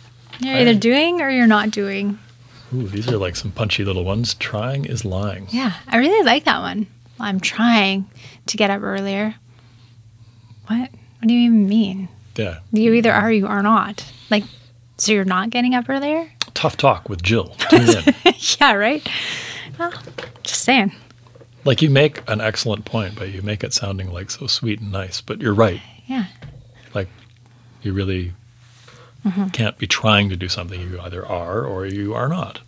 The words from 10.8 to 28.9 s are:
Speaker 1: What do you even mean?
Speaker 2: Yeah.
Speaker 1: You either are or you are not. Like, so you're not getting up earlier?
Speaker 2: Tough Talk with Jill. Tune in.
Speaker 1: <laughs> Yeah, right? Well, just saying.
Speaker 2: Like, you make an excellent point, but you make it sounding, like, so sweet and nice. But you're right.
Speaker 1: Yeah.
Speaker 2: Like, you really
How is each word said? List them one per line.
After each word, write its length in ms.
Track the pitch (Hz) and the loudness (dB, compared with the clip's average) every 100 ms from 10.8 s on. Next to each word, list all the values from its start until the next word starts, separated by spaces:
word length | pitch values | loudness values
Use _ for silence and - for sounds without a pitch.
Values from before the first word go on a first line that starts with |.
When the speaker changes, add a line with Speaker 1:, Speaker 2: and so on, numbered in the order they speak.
| 254 - - - | -4 -10 -20 -2
Speaker 1:
What 80 | 226 | 2
do 60 | |
you 120 | 240 240 | 4 6
even 220 | 226 196 | 6 6
mean? 400 | 220 202 190 185 - - - | 4 2 -2 -10 -12 -12 -4
Speaker 2:
Yeah. 220 | 101 82 - | -4 -4 -2
Speaker 1:
You 200 | 214 226 | 2 4
either 180 | 233 226 | 6 4
are 160 | 208 220 | 4 4
or 20 | |
you 140 | 220 196 | 2 0
are 160 | 202 | 0
not. 420 | 202 220 - 214 - - - | 2 2 0 -8 -16 -12 -2
Like, 140 | 208 - - - _ _ - | -2 -2 -14 -20 _ _ -4
so 160 | - | 0
you're 120 | 208 | 2
not 260 | 190 185 220 | 2 0 -2
getting 240 | 247 247 | 0 0
up 140 | 254 240 | 0 -2
earlier? 440 | 269 285 311 330 - - | -2 -2 -2 -4 -10 -10
Speaker 2:
Tough 220 | - 151 - | -2 -2 2
Talk 320 | 139 104 - | 2 2 -2
with 140 | 92 | -6
Jill. 320 | 90 113 - - - | 0 0 -2 -4 4
Tune 180 | - 120 | 6 8
in. 260 | 90 277 - | 4 4 2
Speaker 1:
<laughs> 100 | 339 - - - | 2 0 -2 2
Yeah, 120 | 285 | 4
right? 320 | 202 214 302 - - - - - - - - | 4 2 0 -4 -8 -8 -8 -10 -14 -14 -8
Well, 140 | 339 - - - - - | -8 -8 -16 -16 -16 -14
just 200 | - - | -6 -2
saying. 300 | - 262 190 - - - - - - - | 2 4 2 -2 -20 -20 -20 -20 -20 -4
Speaker 2:
Like, 160 | 143 123 | 0 4
you 100 | 156 | 4
make 320 | 135 151 - - | 6 4 2 -6
an 120 | 107 | -2
excellent 440 | 110 - 117 104 | -2 -2 -4 -4
point, 300 | 110 113 95 | -4 -4 -4
but 160 | 101 98 | -6 -10
you 100 | 95 | -8
make 200 | 98 104 | -6 -6
it 100 | - | -4
sounding, 400 | - 98 95 92 | -4 -4 -6 -6
like, 180 | 87 98 | -8 -10
so 160 | - 127 | -10 -6
sweet 320 | - 113 104 | -4 -4 -6
and 100 | 101 | -6
nice. 300 | 98 95 - | -8 -8 -10
But 200 | - 110 | -10 -4
you're 140 | 110 | 0
right. 260 | 101 107 - - - - | 4 4 2 -10 -18 -8
Speaker 1:
Yeah. 200 | 262 185 - - - - - - | -6 -6 -8 -20 -20 -20 -20 -8
Speaker 2:
Like, 160 | 104 95 - - - - _ - - | -6 -6 -10 -20 -20 -20 _ -20 -10
you 100 | 104 | -4
really 400 | 95 95 92 87 90 - _ - - - | -2 -2 -2 -4 -10 -18 _ -20 -20 -20